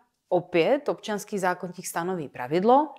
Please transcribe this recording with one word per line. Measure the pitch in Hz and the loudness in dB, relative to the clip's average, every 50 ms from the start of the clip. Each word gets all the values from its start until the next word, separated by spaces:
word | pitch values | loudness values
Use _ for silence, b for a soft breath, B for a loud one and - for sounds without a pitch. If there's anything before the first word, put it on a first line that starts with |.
| _ _ _ _ _ - | _ _ _ _ _ -2
opět | 180 180 170 - - 170 156 190 262 294 269 - | 0 0 0 2 2 2 4 4 2 2 0 -2
občanský | 175 - - - 214 196 196 - 220 196 | -6 -6 -6 -6 -6 -6 -6 -8 -6 -2
zákoník | 180 180 180 180 - 175 180 - 170 | -2 -2 -2 -4 -6 -12 -12 -12 -12
stanoví | - - 180 170 180 190 175 147 123 | -8 -6 -6 -4 -4 -4 -6 -8 -10
pravidlo, | - - 123 127 151 180 190 226 247 277 208 - - | -10 -10 -6 -2 -2 2 4 4 4 4 4 0 -6